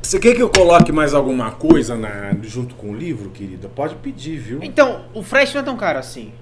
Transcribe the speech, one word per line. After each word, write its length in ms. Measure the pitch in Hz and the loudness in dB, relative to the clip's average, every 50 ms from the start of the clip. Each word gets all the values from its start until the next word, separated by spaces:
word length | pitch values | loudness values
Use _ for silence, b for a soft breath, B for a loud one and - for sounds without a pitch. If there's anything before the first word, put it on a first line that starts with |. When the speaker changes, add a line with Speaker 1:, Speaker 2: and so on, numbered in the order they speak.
| - | -4
Speaker 1:
Você 160 | - 190 185 | -2 -2 4
quer 160 | - 233 240 | 4 4 6
que 80 | 240 247 | 6 2
eu 80 | - | 2
coloque 420 | - 190 185 170 170 170 156 - 156 | 4 4 6 8 8 8 6 6 4
mais 220 | 156 151 147 143 | 0 0 2 2
alguma 380 | 143 135 127 131 127 117 110 107 | 2 0 0 -2 -2 -2 -4 -6
coisa 440 | - - 160 160 147 120 107 120 | -4 4 4 6 6 4 -2 -4
na, 360 | 113 110 107 104 101 101 101 101 101 107 | -6 -6 -8 -8 -8 -6 -4 -6 -6 -6
junto 320 | 110 107 123 127 123 123 | -8 -8 -8 -8 -8 -10
com 160 | - - 104 | -14 -12 -10
o 40 | 104 | -10
livro, 360 | 117 160 175 147 110 101 95 | -8 -8 -8 -8 -8 -10 -14
querida? 380 | - - 101 95 92 90 101 95 | -14 -14 -14 -14 -12 -14 -14 -14
Pode 260 | - - 143 160 160 | -8 -6 -6 -6 -6
pedir, 400 | - - 277 - - 135 156 160 147 | -8 -12 -12 -12 -10 -10 -10 -10 -10
viu? 200 | 120 107 120 143 - | -10 -10 -10 -10 -10
Speaker 2:
Então, 400 | - - - 285 262 214 165 - - - | -6 2 2 2 2 2 -6 -12 -14 -12
o 80 | 226 185 | -12 -10
frete 320 | - - 262 285 277 277 | 0 2 2 2 2 0
não 80 | 285 269 | -6 -6
é 20 | |
tão 120 | 285 262 | -6 -6
caro 220 | 214 214 180 147 135 | -4 -2 -2 -2 -2
assim. 320 | 127 - - 131 113 104 110 120 | -6 -10 -14 -14 -16 -16 -18 -20